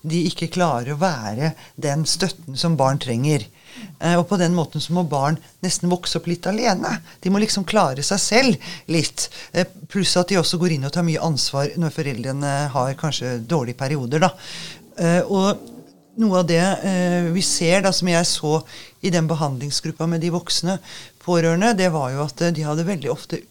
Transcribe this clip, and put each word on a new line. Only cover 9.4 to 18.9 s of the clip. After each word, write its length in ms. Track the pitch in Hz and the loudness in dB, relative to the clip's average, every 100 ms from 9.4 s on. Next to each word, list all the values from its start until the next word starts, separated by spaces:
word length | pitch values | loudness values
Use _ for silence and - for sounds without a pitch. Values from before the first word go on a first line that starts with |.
| - | -4
Eh, 100 | 165 185 - 156 | -2 -2 -6 -6
pluss 300 | 202 175 180 | -2 2 2
at 100 | 180 | 2
de 140 | 190 | 2
også 180 | - 175 | 2 0
går 160 | 175 156 | 0 0
inn 140 | 135 | -2
og 20 | |
tar 140 | 175 170 | -2 0
mye 160 | 156 | 0
ansvar 480 | 165 135 - 139 143 - | 0 0 0 0 -2 0
når 180 | 160 147 | -2 -2
foreldrene 560 | 143 117 131 139 143 139 147 | -4 -4 -4 -4 -2 -2 0
har 220 | 135 127 135 | 0 -2 -2
kanskje 380 | 156 127 127 123 | -4 -2 -4 -4
dårlige 400 | 113 165 120 120 | 0 0 0 -4
perioder, 460 | 135 151 120 151 180 | -4 -2 0 2 2
da. 60 | - - - - - - - | 0 -16 -14 -14 -16 -18 -2
Eh, 240 | 170 175 | 2 2
og 400 | - 196 196 - - - - - _ - | 2 2 2 0 -8 -20 -20 -20 _ 0
noe 260 | 220 185 | 2 4
av 80 | 170 | 4
det, 80 | 170 185 185 | 4 4 0
eh, 480 | 196 185 180 175 175 | 0 0 2 2 2
vi 100 | 180 | 0
ser 400 | - - 165 190 | 0 0 4 4
da, 120 | 196 - | 4 0
som 160 | 180 | 2
jeg 160 | 170 175 | 2 2
så 300 | - 151 156 156 - - | 0 0 0 -2 -18 -20